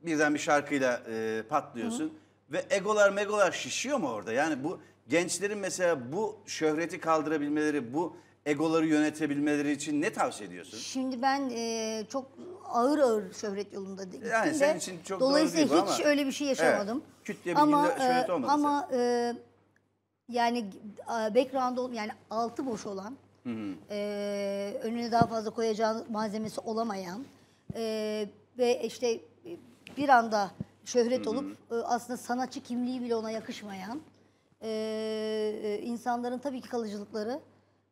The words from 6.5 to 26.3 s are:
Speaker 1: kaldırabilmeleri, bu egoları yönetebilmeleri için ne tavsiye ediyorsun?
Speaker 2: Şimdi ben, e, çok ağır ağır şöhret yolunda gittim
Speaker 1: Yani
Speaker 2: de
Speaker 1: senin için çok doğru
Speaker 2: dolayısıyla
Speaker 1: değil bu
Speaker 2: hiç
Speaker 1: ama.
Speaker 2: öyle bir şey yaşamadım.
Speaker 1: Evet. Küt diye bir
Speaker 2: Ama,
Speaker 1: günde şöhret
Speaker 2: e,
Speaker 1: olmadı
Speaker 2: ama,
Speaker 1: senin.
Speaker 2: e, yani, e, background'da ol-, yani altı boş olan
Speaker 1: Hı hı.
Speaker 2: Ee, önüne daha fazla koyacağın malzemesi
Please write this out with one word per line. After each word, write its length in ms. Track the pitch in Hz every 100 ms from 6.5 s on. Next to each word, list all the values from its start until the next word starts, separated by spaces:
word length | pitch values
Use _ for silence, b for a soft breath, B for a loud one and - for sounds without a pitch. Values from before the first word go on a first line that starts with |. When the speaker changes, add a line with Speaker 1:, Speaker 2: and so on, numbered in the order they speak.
| - 156 151 170 175
Speaker 1:
kaldırabilmeleri, 960 | 165 160 151 156 147 151 151 147 117
bu 220 | 139 175 B B B 147
egoları 400 | 143 165 165 160
yönetebilmeleri 840 | 151 151 151 151 143 147 147 147
için 300 | 143 156 147
ne 120 | 190
tavsiye 360 | 226 143 - 98
ediyorsun? 280 | 87 82 110
Speaker 2:
Şimdi 440 | - 262 262 233
ben, 280 | 262 269 269 233
e, 480 | 226 226 220 220 214
çok 160 | 269 247 - - - -
ağır 300 | 240 247 302
ağır 340 | 262 220 190
şöhret 400 | 175 214 196 196
yolunda 300 | 208 190 190
gittim 260 | 190 - -
Speaker 1:
Yani 180 | 226 180
Speaker 2:
de 40 |
Speaker 1:
senin 240 | 311 285 311
için 200 | - 180 -
çok 140 | 190
doğru 100 | 262
Speaker 2:
dolayısıyla 400 | 294 311 320 269
Speaker 1:
değil 120 | 320 381
bu 40 |
Speaker 2:
hiç 80 | -
Speaker 1:
ama. 100 | 302
Speaker 2:
öyle 160 | 285 269
bir 60 |
şey 160 | - 294
yaşamadım. 540 | 247 160 123 202 247 -
Speaker 1:
Evet. 200 | - -
Küt 200 | - 170
diye 100 | 175
bir 60 |
Speaker 2:
Ama, 260 | 202 294 302
Speaker 1:
günde 120 | -
şöhret 300 | 254 254 247
Speaker 2:
e, 40 |
Speaker 1:
olmadı 180 | 175 240
Speaker 2:
ama, 360 | 294 294 285 -
Speaker 1:
senin. 100 | 254
Speaker 2:
e, 340 | 240 240 240 240 - _ _ _ _ _ _ _ -
yani, 280 | 233 233 240 202 185 214 - -
e, 300 | 233 220 220
background'da 460 | 262 262 254 247
ol-, 100 | 254
yani 180 | 233 214 220 -
altı 360 | 220 233 233 269
boş 200 | 214 220
olan 320 | 196 202 277 _ _ 247
Speaker 1:
Hı 40 | 226 202
hı. 40 | 175 -
Speaker 2:
Ee, 840 | 208 208 208 202 202 202 202 202 247
önüne 280 | 220 240 233
daha 160 | 233 233
fazla 220 | 226 214
koyacağın 600 | 220 226 208 220 226 -
malzemesi 500 | 214 220